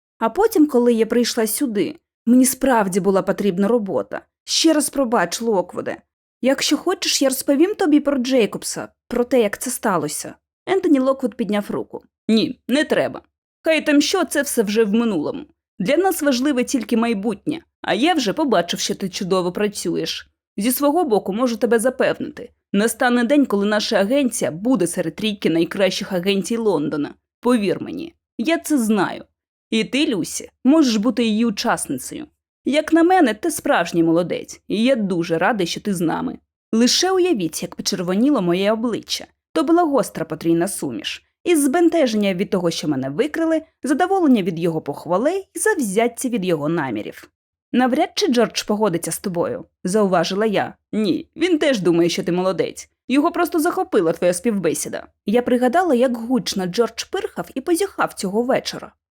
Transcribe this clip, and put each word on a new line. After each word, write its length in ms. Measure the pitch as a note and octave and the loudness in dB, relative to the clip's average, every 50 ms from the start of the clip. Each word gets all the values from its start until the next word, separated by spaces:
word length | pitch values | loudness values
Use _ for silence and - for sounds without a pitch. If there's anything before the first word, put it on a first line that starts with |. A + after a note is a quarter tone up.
| _ _ _ _ | _ _ _ _
А 100 | E4 E4+ | -4 -2
потім, 380 | E4 F4+ A4 A4+ - F#4 D4+ | 0 2 0 2 4 4 4
коли 260 | D4+ B3 A#3+ A#3+ B3 | 4 4 4 4 4
я 140 | A#3 A3 A3 | 4 4 2
прийшла 400 | G#3 - A#3+ A#3 - - B3 A3 | 2 2 2 2 2 0 0 -2
сюди, 500 | G#3+ - - D4 B3 G#3 G3+ D#3+ - - - _ _ _ _ _ | -2 -2 -2 -4 -2 0 -2 -2 -2 -4 -8 _ _ _ _ _
мені 200 | A3+ B3 B3+ C4 | 4 6 6 6
справді 540 | - - - - C4+ B3 A3+ G3+ G3 F3 G3+ | 4 2 0 0 2 2 2 2 2 0 0
була 220 | F3 G3+ F#3+ F#3+ | 2 2 2 2
потрібна 460 | F#3 G3 F#3 - G3+ G3+ F3 F3+ G3+ G3+ | 2 0 -2 0 0 0 2 2 2 2
робота. 520 | A#3 A#3+ G#3 F#3+ D#3+ A2+ G2 - - - - _ _ _ _ | 2 2 0 -2 -2 -4 -4 -4 -8 -12 -12 _ _ _ _
Ще 280 | - - - - D#4+ | -4 -2 2 4 4
раз 180 | D#4 D4+ - - | 4 4 0 0
пробач, 500 | - C4+ C#4 A3+ A#3+ G#3+ F3 F3 - - | -2 -2 0 0 2 0 0 0 -2 -4
Локвуде. 560 | A3+ A#3 G#3+ F3+ F3+ - - - - - - - _ _ _ _ _ _ _ _ | -2 0 0 0 0 -2 -8 -10 -8 -8 -10 -10 _ _ _ _ _ _ _ _
Якщо 340 | - B3 C4+ C4+ - - D#4 | 0 0 0 2 0 0 0
хочеш, 460 | - - E4+ F#4+ F#4 - D#4 - - | 0 0 -2 -4 -2 -2 -4 -2 0
я 60 | C#4 C4+ | 0 0
розповім 460 | C4 - - - C#4+ C4+ E4 G4 G#4+ | 0 0 0 0 2 2 2 2 0
тобі 260 | - G4 D#4 D4 D4 | 0 2 2 4 4
про 180 | C#4+ C#4 C#4+ C4 | 2 2 0 -2
Джейкобса, 680 | A#3 B3+ C4 B3+ G#3 F#3+ - F#3 - - - - G#2+ - _ _ _ - | 0 0 2 2 2 2 -2 -6 -8 -8 -8 -10 -10 -12 _ _ _ -6
про 160 | - A#3+ A#3+ | -2 -2 0
те, 160 | A#3+ C#4 B3 | 2 2 2
як 180 | A3 G3+ - - | 2 2 -2 -6
це 120 | - B3+ | -8 -8
сталося». 640 | - - - A3+ F#3+ E3 C#3 D3+ - - - - - - _ _ _ _ _ | -6 -4 -2 -2 0 0 -2 -4 -6 -8 -10 -12 -16 -18 _ _ _ _ _
Ентоні 320 | - F#4 F#4+ F#4+ E4 D4 C4 | -2 -2 0 2 4 2 4
Локвуд 360 | C4 C4+ C4+ C4+ C4 A#3 - | 4 0 0 -2 -4 -4 -4
підняв 300 | - A3+ F3+ G#3 G#3 G3+ - | -4 -4 -2 -2 -2 -2 -4
руку. 340 | G3+ C3 A2 - - - - _ _ _ _ - | -6 -8 -8 -8 -12 -18 -18 _ _ _ _ 0
«Ні, 320 | A3 A3+ F3+ - - - _ - | 2 2 2 0 -4 -8 _ -2
не 160 | A#3+ D4 D#4 | 0 0 0
треба. 380 | - - E3+ C3+ A#2+ - - - _ _ _ _ _ _ _ | 2 0 0 0 -2 -4 -8 -14 _ _ _ _ _ _ _
Хай 240 | - D#4+ D#4+ D4+ D#4 | 0 2 2 2 2
там 140 | D#4 D4 C#4+ | 4 4 4
що, 240 | C#4+ - - F#4 D#4+ | 4 4 2 0 0
це 180 | - - D4+ | 0 0 -2
все 200 | C#4+ - - B3 | -2 0 -2 -2
вже 220 | G#3 G3 G3+ A3+ A3+ | -2 0 2 2 2
в 80 | G3+ | 2
минулому. 520 | G3 A3+ A#3 A3+ G3+ D#3 D3+ C#3+ A#2+ F2 - - _ _ _ _ _ - | 2 0 0 0 -2 -2 -4 -4 -6 -8 -12 -16 _ _ _ _ _ -4
Для 180 | F#3 G#3 C#4 | -2 0 2
нас 260 | D#4 G4 F#4+ E4+ - | 2 2 2 0 0
важливе 420 | D4+ C#4+ C4 A#3+ C4 D4+ C#4 B3+ B3 | 0 0 0 2 0 0 0 0 0
тільки 320 | - - B3+ G#3+ - A#3 | -2 -2 -4 -2 0 0
майбутнє, 640 | A3+ A3+ A#3+ A#3 G3 G3 A#3+ F#3+ - _ - - E4+ - _ _ _ | 0 0 0 -2 -2 -2 -4 -6 -4 _ -8 -8 -8 -10 _ _ _
а 120 | - - F3 | -4 -4 -2
я 200 | G#3 C4 E4+ F4+ | 2 2 2 2
вже 180 | D#4 A#3+ G3 | 2 0 -2
побачив, 480 | F3+ D4 D#4+ C#4 A3 F3 E3+ - - G3 | -2 -2 0 2 2 2 0 0 -4 -4
що 140 | - - G3 | -4 -4 -4
ти 140 | - G3+ F3+ | -6 -8 -8
чудово 440 | - - G3+ E3+ F#3+ F#3 F3 F3+ | -6 -6 -4 -2 0 0 0 -2
працюєш. 800 | F3 G3+ G#3 G#3 G3+ - - F3+ E3 E3 D#3+ E3 - - - _ _ _ _ _ _ | -2 -2 -2 -4 -4 -4 -6 -4 -4 -4 -4 -6 -8 -10 -14 _ _ _ _ _ _
Зі 160 | - G3+ B3+ | -4 -2 -2
свого 320 | B3+ - C#4+ C#4+ C#4+ F4 F4+ | 0 2 2 2 2 2 2
боку 280 | C#4+ G#3+ F#3 - - | 2 2 0 0 -2
можу 240 | F#3 A3 C4 B3 A#3 | -2 0 0 -2 0
тебе 220 | A3 B3+ G#3+ A#3 A#3 | -2 0 0 2 2
запевнити: 720 | G3+ B3+ B3+ - A3 E3 - - - - - - - - _ _ _ _ | 0 0 0 0 0 0 0 -2 -6 -10 -10 -12 -16 -18 _ _ _ _
настане 520 | - G3+ G#3+ A#3 - - C4+ B3 A#3+ B3 A#3 | 0 0 0 0 0 0 0 2 2 2 2
день, 220 | A3+ C#4+ D4 C4+ | 4 4 4 4
коли 200 | - G#3 G3+ G3 | 2 0 0 0
наша 300 | G#3 G#3+ G#3 G3+ - A3+ | 0 0 0 0 0 0
агенція 540 | F#3+ G3+ G3+ C4 C#4+ C#4 B3 - - E3+ B2 | 0 2 2 2 2 2 0 -2 -4 -4 -4
буде 360 | C#3+ E3+ G3+ B3 C4+ G3 F3 | -4 -4 0 0 2 2 0
серед 300 | E3 - F#3 E3 E3 E3 | 0 -2 -4 -6 -6 -6
трійки 340 | - G#3 A3 G3+ - - F#3+ | -4 -4 -4 -4 -2 -2 0
найкращих 640 | D#3+ E3 E3 - - G3 G3 F#3 F#3 - G3 - | 2 2 0 0 0 0 0 0 0 -4 -6 -4
агенцій 440 | G3 F3+ F3 G3+ G3+ F#3+ F#3+ - A#3 | -4 -2 0 0 0 0 -2 -2 -4
Лондона. 580 | A3+ A3+ G#3+ F#3 D3+ C#3+ - D3+ D3+ C#3+ - - _ _ _ _ _ | -2 0 0 0 0 0 -2 -4 -4 -4 -6 -10 _ _ _ _ _
Повір 420 | - A#3+ B3+ A3+ G3+ F3+ D3 - | 0 2 2 2 2 0 -2 -4
мені, 320 | - - - - - - - _ _ _ _ - | -6 -8 -10 -10 -12 -12 -16 _ _ _ _ -6
я 200 | A#3 D#4 E4 E4+ | -2 -2 -2 -2
це 200 | E4+ - D4+ C4+ | 0 0 0 0
знаю. 460 | A3+ G#3 A3 G3+ E3 C#3 G#2+ - - - _ _ _ _ _ _ _ _ | 2 2 0 0 0 -2 -6 -10 -14 -20 _ _ _ _ _ _ _ _
І 140 | A3 A3 G#3+ | -2 -2 -2
ти, 220 | - - C4+ D#4+ | 0 0 0 0
Люсі, 440 | D#4+ A#3 F3+ - - - - - - _ _ - | 0 0 -2 -4 -6 -8 -10 -12 -14 _ _ 2
можеш 320 | B3 D4+ E4 D4 B3+ G#3+ | 4 4 6 4 4 2
бути 280 | G#3+ G3+ C4 G3+ - A#3+ | 2 0 0 0 0 0
її 200 | A3+ G#3 G#3+ A#3 | 0 0 0 0
учасницею. 840 | A#3 G3+ - - A#3 F3+ D#3+ - - C#4+ B3 - - - - - - _ _ _ _ _ _ _ | 0 -2 -2 -2 -2 -2 -2 -2 -6 -8 -8 -8 -10 -12 -14 -14 -16 _ _ _ _ _ _ _
Як 280 | - C4 D4+ D#4 - | -2 0 0 2 2
на 100 | D#4+ E4 | 4 4
мене, 320 | E4 F4 F#4 F#4+ D#4 A#3 G#3+ | 6 6 6 4 4 2 2
ти 160 | - - E4+ | -2 -4 -4
справжній 520 | D4+ - - D4+ C4+ G3+ F3 F3 - E3+ | -4 -2 0 0 2 2 0 0 0 2
молодець, 600 | E3 E3 E3 E3+ F3+ D#3+ - - - - - - _ - | 2 4 2 2 0 0 -4 -8 -8 -12 -18 -18 _ -4
і 160 | F3 G3+ A3+ | -2 0 2
я 120 | B3+ C#4 | 2 2
дуже 420 | A3+ G#3 F#3 F#3+ E3 E3 F3 D#3+ E3 | 2 0 0 -2 -2 -2 -2 -2 0
радий, 280 | F3+ G#3 B3 G3+ F3+ | 0 0 0 0 -2
що 140 | E3 - G#3 | -4 -4 -6
ти 140 | - G#3+ G3 | -4 -4 -2
з 60 | E3 | -2
нами». 380 | F3 D#3 E3+ E3 E3 C4 - - _ _ _ _ _ _ | -2 -2 -2 -2 -4 -6 -8 -12 _ _ _ _ _ _
Лише 380 | - A3 B3 A#3+ - - F4 F#4 | 0 2 2 2 2 2 0 2
уявіть, 500 | F#4+ F#4 F4 F#4 D#4+ G#3 E3+ D#3+ - - | 2 2 2 2 0 0 -2 -4 -6 -8
як 120 | - E3+ - | -10 -10 -10
почервоніло 680 | - - - G3+ E3+ F3+ E3+ F#3+ G3+ A#3+ D4 D4 A#3 | -8 -6 -4 -4 -4 -2 -2 0 2 2 2 2 2
моє 300 | F#3 E3+ E3+ F3+ G3 G3+ | 2 2 0 2 2 0
обличчя. 540 | A3+ A3 A3+ B3 G#3 - - - - - - - _ _ _ _ | 0 0 -2 -4 -4 -6 -6 -8 -10 -10 -10 -14 _ _ _ _
То 100 | - D#4+ | -2 0
була 200 | D#4 C#4 E4 F4 | 2 4 4 4
гостра 420 | F4 D4+ C#4 B3 F#3 - - - D#3+ | 4 4 2 0 0 -2 -4 -8 -8
потрійна 440 | - D#3+ D3+ - E3+ E3 E3 E3+ G3+ | -8 -8 -4 0 2 2 2 0 -2
суміш. 560 | - - F3 C#3+ A#2 G2 - - - - - _ _ _ - | -4 -6 -6 -6 -6 -8 -8 -10 -10 -12 -14 _ _ _ -2
Із 200 | E4+ F4+ D4+ C#4 | 0 2 2 2
збентеження 720 | C#4 C4 F4+ F4 E4 E4+ E4+ C#4+ A#3+ A3 G#3+ G#3 G3 F#3+ | 2 2 4 4 4 4 4 2 2 2 0 0 0 0
від 160 | F3 G3+ G3+ | -2 -2 -2
того, 200 | G#3 F#3 F3+ E3 | -2 0 0 0
що 180 | D#3+ - - D3+ | -2 -2 -2 -2
мене 220 | C#3+ C3 B2+ C3+ | -2 -2 -4 -2
викрили, 520 | C#3+ F3+ C4 D4+ - D#4+ E4 D#4+ D#4+ D#4 D#4+ - _ _ | -2 -2 -2 -2 -2 -2 0 0 0 0 -2 -6 _ _
задоволення 600 | - B3 D4+ C4 F4+ F#4 G4 G4 E4+ C#4+ B3+ G#3+ | -2 -2 0 0 2 2 2 2 4 4 4 4
від 160 | F3 G3 E3 D#3+ | 2 -2 -2 -2
його 220 | E3+ F3 D#3+ D#3 | -2 -2 -2 -2
похвали 640 | - - C#3+ - - D3+ F3 F#3+ B3 D#4 F#4 G4 F#4+ - - | -4 -6 -8 -10 -4 -2 -2 0 0 0 -2 -2 -6 -8 -8
і 40 | D#4+ | -2
завзяття 720 | - G#4+ G#4+ F4 B3+ G3+ F3+ G#3+ A#3 A#3+ A#3+ - - B3 | 0 0 0 0 -2 -2 0 0 0 0 -2 -4 -4 -4
від 160 | A3+ A3+ F3+ | -4 -2 -2
його 240 | F3+ E3+ D3+ C#3+ D#3 | -2 -2 0 0 -2
намірів. 600 | E3+ E3 C#3+ C3 G#2+ G#2+ - - - - - - _ _ _ _ _ _ _ _ | -2 -2 -2 -4 -6 -6 -8 -10 -14 -16 -20 -20 _ _ _ _ _ _ _ _
«Навряд 380 | - A#3 B3+ B3+ B3 D4 F4 - - | 0 0 2 2 2 0 -2 -2 -2
чи 120 | - G#4+ | -2 0
Джордж 360 | E4+ A#3+ B3 A3 - - - | 0 2 2 2 0 -2 -4
погодиться 500 | - - G#3 G#3 A3 G3+ E3 E3+ - E3 | -4 -4 -2 0 0 0 0 -2 -4 -4
з 60 | E3 - | -6 -6
тобою», 460 | - G3+ E3+ E3+ D#3 G#2 A#2+ F2 - - _ _ - | -6 -6 -4 -4 -4 -4 -6 -8 -10 -16 _ _ -4
зауважила 640 | F#3 F#3+ A3 G#3 F#3+ F#3 E3+ D#3+ - F#3+ G3 A3 | -2 0 2 2 2 2 2 0 0 0 -2 0
я. 280 | A3+ G3 E3+ B2 A#2 - _ _ _ | 0 0 0 -2 -4 -8 _ _ _
«Ні, 360 | - G#3 G#3+ F#3+ - - - - _ | -4 -2 0 0 -2 -2 -6 -10 _
він 220 | - E4 F#4+ F4 D4 | -4 0 0 2 2
теж 220 | E4+ D4 C4 G3+ | 2 2 0 2
думає, 300 | F3+ F3+ E3 E3+ E3+ E3+ | 2 2 4 4 2 2
що 120 | - - | 0 -2
ти 100 | - - | -2 -2
молодець. 560 | E3+ F3+ F#3 F#3 F#3 E3 C#3 - - - - - _ _ _ - | -2 0 0 0 0 0 -2 -4 -6 -12 -18 -20 _ _ _ 0
Його 240 | B3 C#4+ D4 E4+ | 2 2 2 2
просто 280 | E4+ D#4+ F4 E4 - E4+ | 0 0 -2 0 0 0
захопила 520 | D4 F4 - F4+ F4+ F4+ - A3+ E3+ D#3+ | 0 0 0 -2 -2 0 0 2 2 2
твоя 200 | E3 - - F3 | 0 2 2 0
співбесіда». 720 | F3 - - A#3+ G#3+ G3 E3 D#3+ D3 - - - - - - - _ _ _ | 0 2 0 -2 -2 0 0 -2 -2 -2 -6 -8 -10 -10 -12 -16 _ _ _
Я 160 | - G3+ A#3+ | 0 0 0
пригадала, 520 | A#3+ B3 B3+ A#3+ B3 B3+ A#3+ F4 F#4+ E4+ B3+ | 2 2 2 2 2 2 2 2 2 2 4
як 220 | A#3 B3+ C4+ A#3+ | 4 2 2 0
гучно 500 | A#3 A3+ A#3+ C4 A#3 F3 - - G3 F#3 | -2 -2 -2 -2 -2 -2 -4 -4 -4 -4
Джордж 380 | F3+ F3 A#3 A#3 A3+ - - - | -2 0 0 -2 -2 -4 -10 -10
пирхав 440 | - - F#4+ F#4+ G4 - - E3+ - - | -8 -8 -8 -8 -8 -8 -10 -10 -8 -10
і 60 | - | -8
позіхав 520 | - - F4 E4+ G4+ F#4+ - - - - | -2 -2 0 0 0 -4 -2 -4 -4 -4
цього 300 | - - - F#3 G3 A3 | -4 -6 -6 -2 -2 -2
вечора. 500 | A#3+ B3+ A#3+ - - - - - - - - _ _ _ _ | 0 0 0 -2 -2 -6 -10 -12 -14 -16 -20 _ _ _ _